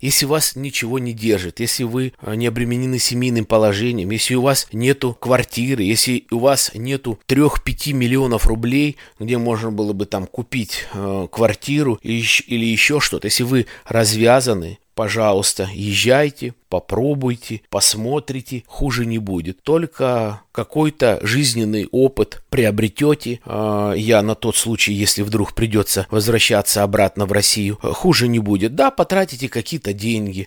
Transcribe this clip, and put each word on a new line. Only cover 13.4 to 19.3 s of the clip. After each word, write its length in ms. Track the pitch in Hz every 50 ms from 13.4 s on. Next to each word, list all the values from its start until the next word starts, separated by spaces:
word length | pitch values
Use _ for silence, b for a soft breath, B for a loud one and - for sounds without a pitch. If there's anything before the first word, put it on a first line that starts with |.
| 123
вы 240 | 120 135 127 110 B B B B
развязаны, 920 | B 113 117 113 104 110 110 113 117 123 135 123 127 107 92 82 85 98 - _ _ _
пожалуйста, 760 | - 110 104 104 113 110 107 98 98 98 - - - 95 95 95
езжайте, 800 | 98 101 104 98 - 101 117 127 139 151 147 139 - 131 123 120 _ _ -
попробуйте, 920 | 92 90 - - - 110 127 147 147 139 131 127 120 117 - - 117 107 - _
посмотрите, 920 | - 101 - - - 107 110 120 143 151 - - 131 131 120 - 131 120 -
хуже 400 | - - - 139 139 120 120 120
не 120 | 113 113 113
будет. 440 | 107 98